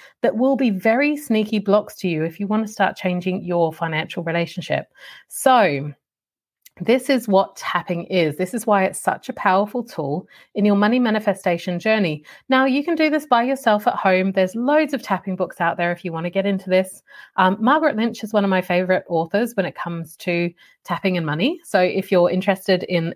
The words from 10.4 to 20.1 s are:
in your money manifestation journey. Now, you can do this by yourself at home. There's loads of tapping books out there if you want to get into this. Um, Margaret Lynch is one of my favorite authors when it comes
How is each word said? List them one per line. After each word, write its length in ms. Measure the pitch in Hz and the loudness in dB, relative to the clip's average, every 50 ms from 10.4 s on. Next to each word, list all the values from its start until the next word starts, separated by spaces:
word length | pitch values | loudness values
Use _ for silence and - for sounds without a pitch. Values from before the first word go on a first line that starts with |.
| - _ _ | -20 _ _
in 100 | 208 202 | 2 2
your 100 | 208 202 | 4 4
money 220 | 202 208 214 233 254 | 4 4 4 4 2
manifestation 800 | 247 226 214 214 214 214 190 - - 185 175 170 - - 175 175 | 2 2 0 0 0 -2 -2 0 0 -2 -2 -2 -2 -4 -6 -2
journey. 460 | - 220 220 220 202 170 151 151 - - - - _ - | 0 0 2 2 2 0 -2 -4 -8 -16 -20 -20 _ 0
Now, 160 | 262 262 262 | 2 2 2
you 180 | 269 254 277 285 | 2 2 0 0
can 120 | 339 339 | -2 0
do 160 | 320 320 311 | 0 2 2
this 160 | 294 311 302 302 | 0 0 0 2
by 160 | 254 233 233 | 2 2 2
yourself 420 | 254 277 262 - 226 208 208 208 | 2 -2 0 2 2 2 2 2
at 80 | - - | 0 -2
home. 380 | - - 196 185 185 185 190 | 0 2 2 2 4 2 0
There's 240 | 185 190 190 185 - | 2 2 0 0 0
loads 360 | 226 240 254 294 311 311 294 285 | -2 0 2 2 2 2 2 -2
of 80 | 254 - | -6 -2
tapping 320 | - 202 180 - 196 185 | -2 -4 -4 -2 -6 -4
books 260 | 180 190 175 - - | -4 -4 -6 -4 -2
out 160 | 180 170 170 - | -2 -2 0 0
there 140 | 175 175 | -2 -2
if 120 | 175 175 - | -2 -4 -6
you 80 | 180 | -8
want 120 | 165 160 165 | -8 -6 -6
to 80 | 175 | -4
get 160 | 175 196 190 202 | -2 -2 0 0
into 240 | 196 190 - 190 | -2 -2 0 2
this. 320 | 180 185 190 185 - - _ _ - - - - _ | 2 2 2 0 -6 -16 _ _ -20 -20 -20 -8 _
Um, 220 | - 190 185 196 208 | 2 2 2 2 2
Margaret 360 | 220 233 277 311 311 302 - | 2 2 2 4 2 0 0
Lynch 280 | 214 226 233 214 - - | 0 -2 -2 -4 -6 -8
is 100 | 208 220 | -2 0
one 100 | 214 196 | 0 2
of 60 | 196 | 2
my 120 | 190 185 | 2 0
favorite 440 | 180 - 180 180 185 180 185 175 - - | 0 0 0 0 2 2 0 0 0 -2
authors 460 | 175 165 165 165 - 202 233 233 233 | -2 -2 -2 0 -2 -2 -2 -2 -2
when 140 | - 180 156 | -4 -4 -4
it 80 | - | -6
comes 420 | - - 175 170 165 165 - | -8 -8 -8 -8 -8 -10 -12